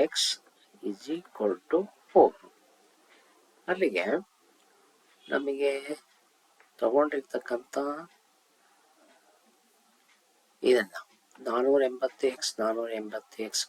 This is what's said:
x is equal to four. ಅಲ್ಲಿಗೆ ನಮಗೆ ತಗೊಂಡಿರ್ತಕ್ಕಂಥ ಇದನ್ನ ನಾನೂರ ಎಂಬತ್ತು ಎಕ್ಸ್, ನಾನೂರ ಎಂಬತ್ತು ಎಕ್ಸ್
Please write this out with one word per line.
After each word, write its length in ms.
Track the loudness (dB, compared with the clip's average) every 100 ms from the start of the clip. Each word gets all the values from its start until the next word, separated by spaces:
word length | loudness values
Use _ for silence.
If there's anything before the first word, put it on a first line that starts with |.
| 0
x 40 | 0 -2 -4 _ _ _ _ -10
is 100 | -10 -8 -10
equal 380 | -10 -2 -2 -2 0
to 80 | -2 -2 -10 _
four. 180 | 6 6 4 -18 _ _ _ _ _ _ -20 _ _ _ _ -4
ಅಲ್ಲಿಗೆ 380 | 0 0 0 0 -2 -4 _ _ _ _ _ _ _ _ _ -4
ನಮಗೆ 420 | -4 -2 -2 -2 -2 -6 -14 _ _ _ _ _ _ _ -4
ತಗೊಂಡಿರ್ತಕ್ಕಂಥ 960 | 0 2 2 -2 -6 -8 -6 -8 -6 -6 -6 -8 -14 _ _ _ _ _ _ _ _ _ _ _ _ _ _ _ _ _ _ _ _ _ _ _ _ _
ಇದನ್ನ 320 | 4 4 2 -8 -18 _ _ -12 -4
ನಾನೂರ 340 | 0 4 4 4
ಎಂಬತ್ತು 360 | 0 -4 0 -2
ಎಕ್ಸ್, 260 | -2 -6 -4
ನಾನೂರ 320 | -2 -2 -4 -6
ಎಂಬತ್ತು 420 | -8 -10 -12 -12
ಎಕ್ಸ್ 220 | -8 -6